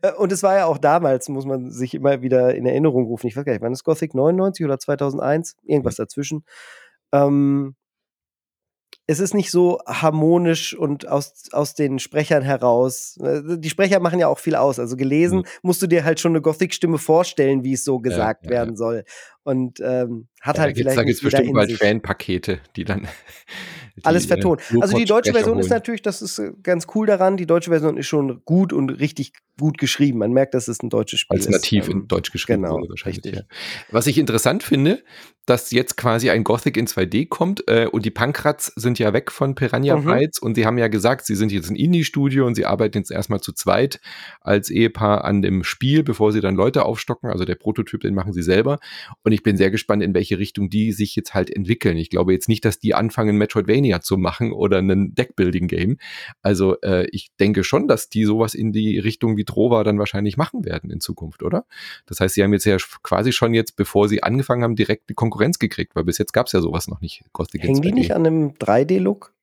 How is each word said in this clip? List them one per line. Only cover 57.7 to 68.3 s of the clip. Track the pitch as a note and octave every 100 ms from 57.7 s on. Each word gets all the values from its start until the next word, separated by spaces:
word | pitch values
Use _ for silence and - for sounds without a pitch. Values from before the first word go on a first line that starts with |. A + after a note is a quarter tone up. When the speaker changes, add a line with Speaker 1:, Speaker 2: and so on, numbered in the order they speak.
| C#3+ C#4
Speaker 2:
dass | G#2+ -
die | G#2+
sowas | G#2+ G#2+ A2+
in | - A2
die | G#2+ G#2+ F#2+
Richtung | G2 A2 A#2 G#2+
wie |
Trova | G#2+ - A#2 A#2
dann | G#2 G#2
wahrscheinlich | G2+ G2 G#2 A2+
machen | D#3+ B3+
werden | F#3 E2 -
in | -
Zukunft, | - F2 D#2+ -
oder? | E2+ F3 - - - - _
Das | -
heißt, | F#3+
sie | -
haben | G2
jetzt | G2+
ja | - F#2+
sch-, | - -
quasi | - F#2 A#2
schon | - A#2
jetzt, | A2+ A2 -
bevor | G2+ G2+ G#2
sie | G#2+
angefangen | - B2+ C3+ B2
haben, | A#2 A2
direkt | G#2+ G#2+ _
die |
Konkurrenz | - A2+ G#2+ A2+ F3
gekriegt, | - - - -
weil |
bis | E2 -
jetzt | G#2
gab's | - B2
ja | F#2+
sowas | E2 D#2+ -
noch | E2
nicht, | E2 - _
Gothic | - E2 -
in | -
Speaker 1:
Hängen | C3+
die | D#3+
Speaker 2:
zwei |
D. | A#3
Speaker 1:
nicht | -
an | -
einem | D#3+